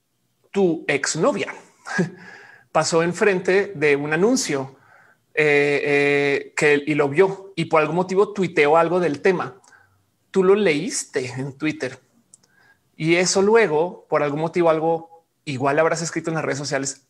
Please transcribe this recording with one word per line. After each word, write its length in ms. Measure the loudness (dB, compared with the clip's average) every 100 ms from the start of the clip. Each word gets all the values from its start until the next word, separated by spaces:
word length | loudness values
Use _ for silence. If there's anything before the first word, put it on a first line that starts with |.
| _ _ _ _ _
tu 340 | 0 0 0 -4
exnovia 680 | -4 -4 -2 -2 -2 -8 -12 -20 _ -8
<laughs> 840 | -4 -4 -6 -20 -20 -20 -20 _
pasó 320 | -2 0 0
enfrente 720 | 0 0 0 2 0 0 0 -2
de 200 | 0 0
un 180 | 0
anuncio, 640 | 0 2 0 -2 -4 -6 -14 _ _ _ _ _ 0
eh, 460 | 2 2 2 0
eh, 720 | 0 0 2 2 0 -2 -4 0
que, 280 | 2 2 0
y 80 | 0
lo 140 | 0
vio 440 | 2 2 0 -12 -8
y 100 | 0
por 160 | 2
algún 160 | 2 -2
motivo 360 | -2 0 0
tuiteó 440 | 0 -2 2 4 4
algo 220 | 4 0
del 220 | -2 0
tema. 380 | 0 0 -4 -12 _ _ _ _ _ _ _
Tú 120 | 0
lo 120 | 4 4
leíste 760 | 2 0 -4 -8 -8 -8 -8 -8
en 160 | -10 -6
Twitter 400 | -6 -4 -10 -10 _ _ _ _ _ _ _ _ _ -6
y 220 | 0 2
eso 260 | 2 2
luego, 640 | 4 4 4 0 -2 -6 -4
por 140 | -2
algún 160 | -2 -4
motivo, 320 | -4 0 2
algo 420 | 2 0 -4 -6 -20 _ _ -10
igual 320 | -4 -2 2
habrás 240 | 0 0
escrito 280 | -6 -6 -6
en 60 | -4
las 100 | -4
redes 120 | -6
sociales, 480 | -6 -6 -6 -10